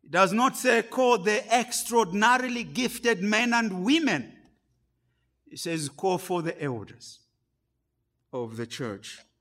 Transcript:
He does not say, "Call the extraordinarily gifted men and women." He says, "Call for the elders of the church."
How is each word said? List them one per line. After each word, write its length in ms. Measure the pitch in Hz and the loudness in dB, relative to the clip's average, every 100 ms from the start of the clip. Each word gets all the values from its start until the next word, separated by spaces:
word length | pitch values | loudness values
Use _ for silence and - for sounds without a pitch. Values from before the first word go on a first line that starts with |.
He 80 | - | 0
does 220 | 165 190 | 2 4
not 240 | 214 247 | 4 0
say, 280 | - 254 233 | 2 2 2
"Call 340 | - - 247 233 | 2 2 4 4
the 260 | 185 214 - | 2 0 2
extraordinarily 1080 | 233 240 - - 233 202 196 220 254 254 240 | 0 0 -6 0 2 2 2 4 4 0 -6
gifted 580 | 170 143 240 - 233 208 | -6 -4 -4 0 0 0
men 320 | 202 214 240 | 0 0 2
and 300 | 233 226 185 | 0 0 -2
women." 540 | 196 320 285 151 113 - _ _ _ _ _ _ _ _ _ _ _ | 2 2 2 -2 -4 -18 _ _ _ _ _ _ _ _ _ _ _
He 80 | - | -10
says, 320 | 175 165 143 | -6 -4 -6
"Call 300 | - 190 180 | -4 -2 -2
for 220 | - 180 | -2 -4
the 200 | 165 - | -4 -4
elders 580 | 143 120 101 - - - _ _ _ _ _ _ _ _ _ _ _ | -6 -6 -10 -18 -20 -20 _ _ _ _ _ _ _ _ _ _ _
of 240 | 131 117 | -10 -8
the 120 | 113 117 | -8 -10
church." 520 | - 123 98 - - _ _ | -8 -8 -8 -14 -20 _ _